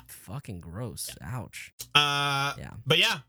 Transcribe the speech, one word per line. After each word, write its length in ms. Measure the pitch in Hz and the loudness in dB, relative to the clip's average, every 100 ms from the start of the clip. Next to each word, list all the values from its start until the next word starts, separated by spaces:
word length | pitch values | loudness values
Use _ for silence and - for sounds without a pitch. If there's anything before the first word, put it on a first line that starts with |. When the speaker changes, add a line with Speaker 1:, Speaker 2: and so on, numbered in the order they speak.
| - | -10
Speaker 1:
fucking 540 | - - 143 - 87 | -18 -12 -12 -10 -12
gross. 500 | 85 92 120 73 - - | -10 -8 -8 -8 -10 -10
Speaker 2:
Yeah. 80 | 76 127 | -8 -8
Speaker 1:
Ouch. 360 | - - - - - | -8 -12 -16 -16 2
Speaker 2:
Uh, 640 | 147 147 143 143 139 139 - | 4 6 2 2 2 0 -2
Speaker 1:
Yeah. 140 | - - 135 | -10 -6 2
Speaker 2:
but 100 | 165 | 6
yeah, 220 | 214 180 | 6 2